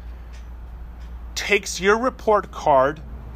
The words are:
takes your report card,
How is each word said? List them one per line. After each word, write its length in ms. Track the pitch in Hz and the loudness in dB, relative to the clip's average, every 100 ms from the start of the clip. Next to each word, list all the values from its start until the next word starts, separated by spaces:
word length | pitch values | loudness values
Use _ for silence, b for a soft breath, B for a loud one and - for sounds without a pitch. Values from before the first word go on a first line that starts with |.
| B B B B B - - - - - - - - - | B B B B B -14 -14 -14 -14 -14 -12 -12 -10 -4
takes 440 | - 202 - - | 2 2 2 0
your 180 | 190 220 | 4 4
report 520 | 254 - - 208 - | 2 0 4 4 2
card, 500 | - - 139 135 160 - - - | -2 4 6 6 2 -8 -12 -8